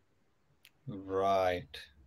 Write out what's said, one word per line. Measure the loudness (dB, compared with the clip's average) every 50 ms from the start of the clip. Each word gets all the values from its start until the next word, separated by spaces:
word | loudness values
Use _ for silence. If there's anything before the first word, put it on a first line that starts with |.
| _ _ _ _ _ _ _ _ _ _ _ _ -20 -20 _ _ _ -12
राइट। | -12 -10 -6 -2 0 2 2 4 4 4 4 2 2 0 -4 -8 -14 -18 -18 -20 _ -20 -20